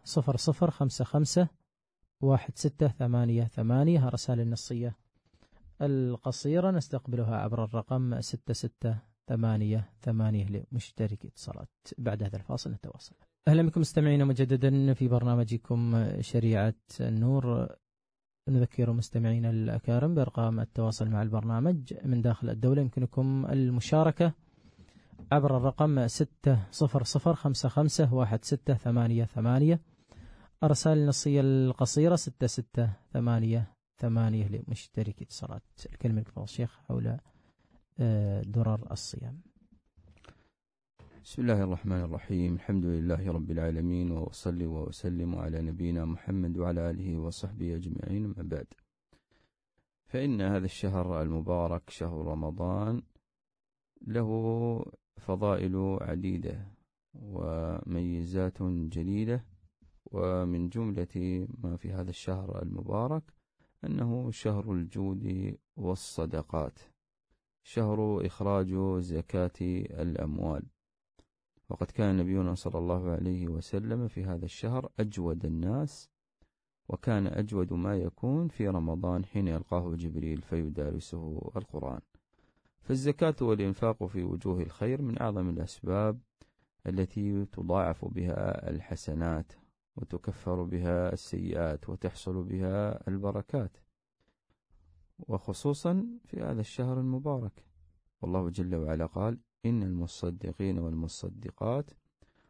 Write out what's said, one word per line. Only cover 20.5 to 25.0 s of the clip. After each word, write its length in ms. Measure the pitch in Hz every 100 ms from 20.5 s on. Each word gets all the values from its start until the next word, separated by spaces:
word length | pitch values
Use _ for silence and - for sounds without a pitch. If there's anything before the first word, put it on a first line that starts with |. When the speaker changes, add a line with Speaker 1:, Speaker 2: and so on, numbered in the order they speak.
| 113
Speaker 1:
التواصل 500 | 113 - 113 107 110
مع 120 | 107
البرنامج 720 | 107 110 113 117 151 175 127 - 139
من 160 | 123
داخل 280 | 120 110 117
الدولة. 320 | 110 127 139
يمكنكم 640 | 131 127 123 - 131 135 135
المشاركة 880 | 135 127 123 - 156 160 - 170 - _ _ - - - -